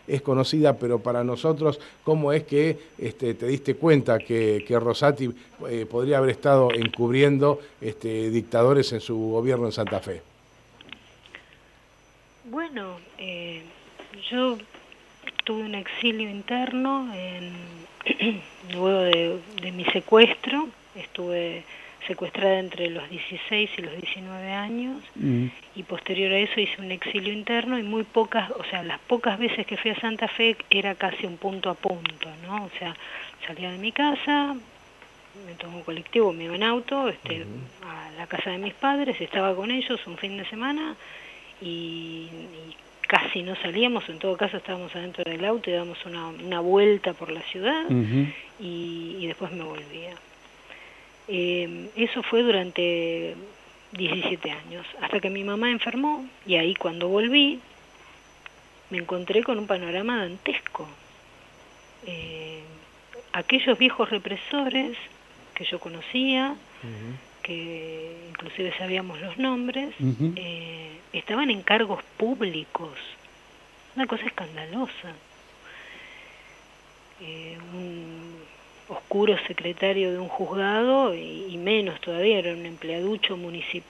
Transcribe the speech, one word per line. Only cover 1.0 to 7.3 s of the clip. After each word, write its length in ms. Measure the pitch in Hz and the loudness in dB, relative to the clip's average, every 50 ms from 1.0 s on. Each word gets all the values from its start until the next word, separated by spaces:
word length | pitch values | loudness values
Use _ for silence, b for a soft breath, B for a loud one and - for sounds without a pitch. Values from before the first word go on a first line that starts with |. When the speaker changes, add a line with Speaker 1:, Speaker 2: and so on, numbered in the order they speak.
Speaker 1:
para 220 | 107 123 120 120 120 | 2 2 2 2 2
nosotros, 560 | 123 120 117 - 160 160 143 156 151 139 B B B B B - | 0 0 2 2 2 2 4 4 2 2 B B B B B 2
¿cómo 300 | 160 156 156 151 143 147 | 2 2 4 4 4 4
es 120 | 156 151 | 2 2
que, 340 | - 139 143 151 160 151 B B B B | 4 4 6 6 6 2 B B B B
este, 380 | - - 113 107 - 131 117 113 | -8 -6 -6 -4 0 0 0 0
te 120 | - 120 | 0 2
diste 280 | 123 139 131 - 143 131 | 0 0 2 2 0 0
cuenta 440 | - 156 165 156 139 120 123 117 110 | 4 6 8 8 8 8 6 4 4
que, 460 | - - 117 113 113 107 107 104 - | 4 2 2 4 6 6 4 4 2
que 120 | - 120 117 | 4 2 4
Rosati, 480 | 113 120 117 - 147 143 143 - 131 120 120 B B B - - - - | 4 4 2 6 6 6 6 4 0 -2 -4 B B B -16 -12 -6 -4
eh, 160 | 120 117 110 - | -2 -2 -4 -2
podría 280 | 113 120 127 139 147 135 | 0 0 4 4 6 6
haber 120 | 135 131 | 6 4
estado 420 | 117 - - 147 139 135 131 123 117 | 2 4 6 8 10 10 10 8 6
encubriendo, 880 | 117 117 113 - - 120 117 123 135 143 143 | 4 0 0 2 2 2 4 6 8 8 8